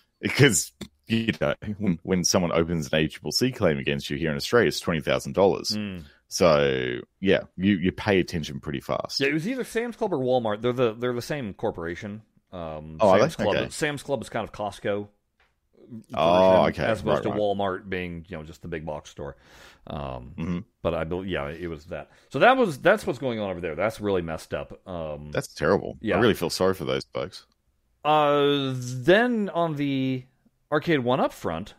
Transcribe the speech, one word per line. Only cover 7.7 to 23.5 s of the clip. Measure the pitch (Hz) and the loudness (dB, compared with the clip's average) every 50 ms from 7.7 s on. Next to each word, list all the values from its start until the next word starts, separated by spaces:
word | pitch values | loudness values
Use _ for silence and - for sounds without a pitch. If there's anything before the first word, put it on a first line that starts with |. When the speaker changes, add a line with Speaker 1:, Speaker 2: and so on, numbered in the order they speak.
| 104 78 | 2 2
Speaker 1:
you | 90 92 | 2 -2
pay | - - - 107 98 90 | -2 0 0 2 2 2
attention | 78 - - 82 73 - 69 67 | 2 0 -2 -6 -6 -6 -8 -10
pretty | - 76 71 65 | -8 -6 -8 -6
fast. | - - - - - - - - | -4 -4 -4 -4 -4 -4 -4 -2
Speaker 2:
Yeah, | 139 139 | -2 0
it | |
was | 151 160 156 226 | 0 -2 -4 -4
either | 269 254 220 | -6 -6 -6
Sam's | - - 226 240 240 214 | -6 -4 -4 -4 -6 -6
Club | - 233 202 | -4 -4 -2
or | 175 135 | -2 -2
Walmart. | 131 123 127 127 113 107 104 113 | 0 2 2 2 2 0 -2 0
They're | 113 123 120 | 0 -2 0
the, | 127 127 113 | 2 0 0
they're | 107 120 123 123 123 | 0 -2 -4 -4 -4
the | 120 | -4
same | - - 156 143 120 98 87 | -6 -6 -6 -6 -6 -8 -8
corporation. | - 120 104 85 90 82 85 87 - - 101 104 110 - _ _ _ _ _ | -4 -4 -4 -4 -4 -6 -8 -8 -8 -10 -12 -12 -12 -16 _ _ _ _ _
Um, | 95 90 82 80 78 78 78 80 80 78 | -14 -12 -10 -10 -10 -12 -12 -10 -2 2
Speaker 1:
Oh, | 110 98 | 6 6
are | 92 104 | 8 6
Speaker 2:
Sam's | 127 165 - | 6 4 0
Speaker 1:
they? | - 104 | -2 0
Speaker 2:
Club, | 104 85 | 0 0
Speaker 1:
Okay. | 65 62 - | 0 -2 -4
Speaker 2:
Sam's | - - 160 147 147 135 | -4 -4 -4 -4 -4 -6
Club | - - 139 117 | -6 -6 -6 -6
is | 101 - | -6 -6
kind | - 113 101 | -6 -6 -6
of | - | -8
Costco | - - 104 101 - - - 104 101 104 104 104 _ _ _ _ _ _ _ _ _ _ _ _ _ _ - - 120 110 - - - | -8 -8 -8 -8 -6 -6 -4 -2 -2 -2 -4 -10 _ _ _ _ _ _ _ _ _ _ _ _ _ _ -20 -18 -18 -18 -16 -8 -2
Speaker 1:
Oh, | - 80 85 90 92 95 95 92 87 76 | 2 4 6 6 8 8 8 8 8 6
Speaker 2:
version, | 80 73 78 | 6 2 0
Speaker 1:
okay. | 67 - | 0 -2
Speaker 2:
as | 107 - | -2 0
opposed | - | 0
Speaker 1:
Right, | - 76 64 | 0 0 0
Speaker 2:
to | - - | 0 -2
Speaker 1:
right. | - 104 | -2 0
Speaker 2:
Walmart | 104 101 98 98 98 95 92 98 - 95 | 0 0 0 0 -2 -2 -2 -4 -6 -6
being, | 92 90 90 87 85 85 82 - | -6 -6 -6 -6 -8 -10 -12 -12
you | 90 | -12
know, | 78 | -12
just | 78 80 82 - | -12 -14 -16 -14
the | - 87 | -10 -8
big | 85 80 78 | -8 -8 -6
box | 78 76 76 - - | -8 -8 -10 -10 -14
store. | - - 73 69 69 _ _ - - - - - - _ - | -14 -12 -12 -12 -12 _ _ -20 -20 -20 -20 -20 -20 _ -14
Um, | - - 73 69 67 64 64 64 64 - | -12 -10 -8 -8 -8 -10 -10 -12 -14 -10
Speaker 1:
Mm-hmm. | - 85 90 87 87 - _ _ _ | -8 -6 -4 -4 -6 -6 _ _ _
Speaker 2:
but | - 85 | -4 -2
I | 82 80 82 | -2 -2 -4
bel-, | 80 90 92 98 | -4 -6 -6 -4
yeah, | 95 85 71 71 73 | -4 -4 -4 -4 -6
it | 82 82 87 85 | -8 -8 -8 -10
was | 82 73 78 | -10 -10 -12
that. | 82 85 73 71 _ _ _ _ _ | -12 -12 -12 -12 _ _ _ _ _
So | - 135 | 0 4
that | 185 240 262 262 | 6 6 6 6
was, | 240 180 139 | 2 0 0
that's | 120 135 175 214 214 - | 0 2 2 2 2 0
what's | 196 143 110 | -4 -4 -4
going | 135 127 113 107 | -4 -4 -4 -2
on | 104 95 | -4 -4